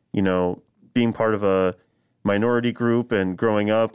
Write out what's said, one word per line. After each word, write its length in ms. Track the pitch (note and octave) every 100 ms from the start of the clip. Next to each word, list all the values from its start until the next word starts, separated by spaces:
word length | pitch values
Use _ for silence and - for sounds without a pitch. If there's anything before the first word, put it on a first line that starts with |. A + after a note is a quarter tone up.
| _
you 80 | G#2
know, 400 | F#2+ F#2 F2+ - _ _ _
being 200 | B2 A#2
part 220 | - A2+ G#2
of 80 |
a 320 | G2+ F#2+ F#2 F2+ _ _ _ _
minority 480 | G2+ G2+ A#2 A#2+ A#2+
group 400 | A2+ A#2+ A#2 A#2+
and 260 | G#2+ F#2+ F2
growing 320 | A2+ G#2+ G#2
up 220 | A2 A2